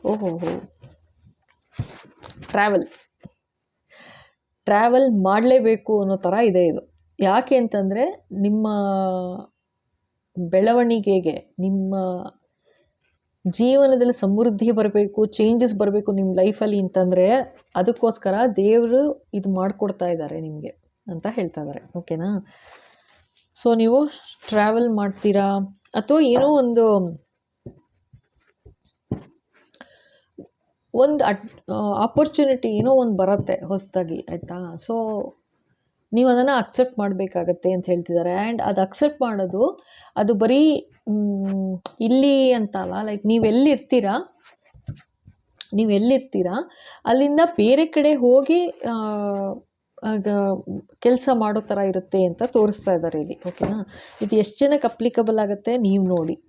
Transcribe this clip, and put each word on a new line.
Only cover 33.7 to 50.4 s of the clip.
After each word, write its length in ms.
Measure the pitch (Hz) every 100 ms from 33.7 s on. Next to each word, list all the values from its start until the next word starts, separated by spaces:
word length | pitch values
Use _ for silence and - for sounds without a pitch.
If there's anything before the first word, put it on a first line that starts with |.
| 190 190 185 165 165 -
ಆಯ್ತಾ? 440 | 170 - 175 180
So 480 | 170 - 226 220 214 269 _ _ _ _ _ _ _ _
ನೀವು 160 | 220 254
ಅದನ್ನ 220 | 247 262 262
ಅಕ್ಸೆಪ್ಟ್ 420 | 202 - 254 233
ಮಾಡ್ಬೇಕಾಗತ್ತೆ 720 | 202 190 190 180 175 175 185
ಅಂತ 140 | 185 185
ಹೇಳ್ತಿದ್ದಾರೆ. 640 | 175 170 170 175 185 214
And 120 | 233
ಅದು 180 | - 196
ಅಕ್ಸೆಪ್ಟ್ 400 | 190 - 294 294
ಮಾಡೋದು, 640 | 240 208 185 185 277 370 _ - - -
ಅದು 180 | 214
ಬರೀ, 560 | 214 226 269 311 285 - _ -
ಮ್, 680 | 208 208 196 196 196 190 185 - _
ಇಲ್ಲಿ 520 | 226 254 277 269 262
ಅಂತ 240 | 240 208 196
ಅಲ್ಲ, 160 | 185
like 360 | 185 214 208 208
ನೀವು 160 | 226
ಎಲ್ಲಿರ್ತೀರಾ, 880 | 214 233 285 262 - 254 196 240 392 _ _ _ _ - - - _ _ - _ _ _ -
ನೀವು 160 | 202 220
ಎಲ್ಲಿರ್ತೀರಾ 800 | 202 233 262 262 196 180 208 339 - - -
ಅಲ್ಲಿಂದ 360 | - 262 285 294 339 339
ಬೇರೆ 300 | 214 277 320
ಕಡೆ 280 | 311 294
ಹೋಗಿ, 540 | 294 247 262 277 339 359
ಆ, 240 | - 233 226 214 208 202 196 196 - _ _ _ -
ಆಗ 240 | 220 214 202 202